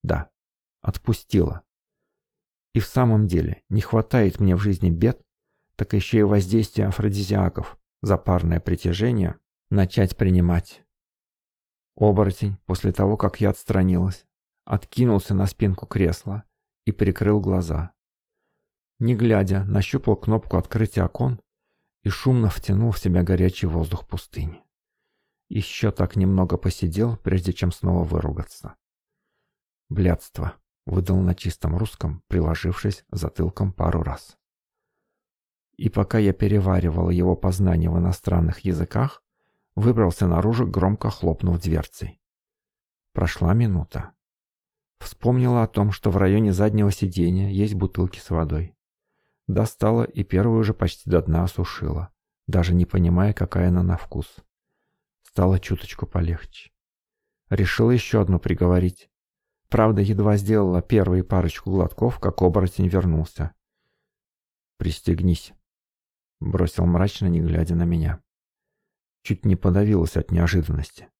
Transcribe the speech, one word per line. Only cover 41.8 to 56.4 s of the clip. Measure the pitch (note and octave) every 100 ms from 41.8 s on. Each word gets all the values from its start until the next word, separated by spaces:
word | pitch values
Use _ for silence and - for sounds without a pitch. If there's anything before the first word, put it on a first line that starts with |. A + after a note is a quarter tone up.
| D#2 - - - _ _ _ _ _ _ _ _ _
Прошла | - F#2+ - E2+
минута. | G#2+ A#2 F2+ - - - _ _ _ _ _ _ _ _ _
Вспомнила | - - A#2 B2+ B2 B2
о | A2+
том, | - G#2
что | G2 G#2
в | F#2+
районе | F#2+ G2+ A2
заднего | F#2 G#2+ G#2+ G2+
сиденья | - G2 F2+ E2+ F2+ G2
есть | G2 G#2 F#2
бутылки | F2+ - F2+ -
с | -
водой. | E2 D#2 D#2 E2+ _ _ _ _ _ _ _ -
Достала | A2 A2 - G#2+ A#2
и | A#2 -
первую | G2 F2+ A2 A2+
уже | G#2+
почти | - E2+ - -
до | E2+
дна | - E2
осушила, | F2+ - F2+ - D2+ D#2 E2+ _ _ _ -
даже | F2+ F2
не | F2 F2
понимая, | F#2 E2+ F2 G2+
какая | G2+ F#2+ F2+ F2+
она | F2+
на | F2+ F2
вкус. | - - - - _ _ _ _ _ _ _ _
Стало | _ - F#2 F#2
чуточку | - - - - -
полегче. | F2 E2 E2+